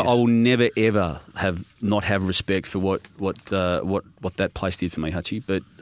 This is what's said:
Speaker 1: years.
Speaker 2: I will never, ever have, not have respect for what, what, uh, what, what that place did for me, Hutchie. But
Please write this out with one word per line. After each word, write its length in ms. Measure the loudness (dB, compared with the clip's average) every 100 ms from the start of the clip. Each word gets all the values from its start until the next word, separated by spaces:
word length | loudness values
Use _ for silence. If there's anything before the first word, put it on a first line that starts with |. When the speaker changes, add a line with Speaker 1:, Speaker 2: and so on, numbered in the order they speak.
Speaker 1:
years. 40 | 4
Speaker 2:
I 60 |
will 140 | 4 4
never, 420 | 4 4 4 2 2
ever 420 | 2 2 0 -4 -12 -4
have, 300 | -2 -2 -8 _
not 240 | 0 0 2
have 200 | 0 0
respect 420 | -2 0 -2 -2
for 120 | -2
what, 220 | -2 -2 -6 -6
what, 340 | -6 -6 -4
uh, 300 | -2 0 0
what, 240 | -2 -4 -4 -10
what 160 | -8 -2
that 160 | -4
place 240 | -2 -6 -4
did 160 | -6
for 80 | -4
me, 100 | -6
Hutchie. 320 | -6 -6 -8 -4
But 160 | -4 -6 -16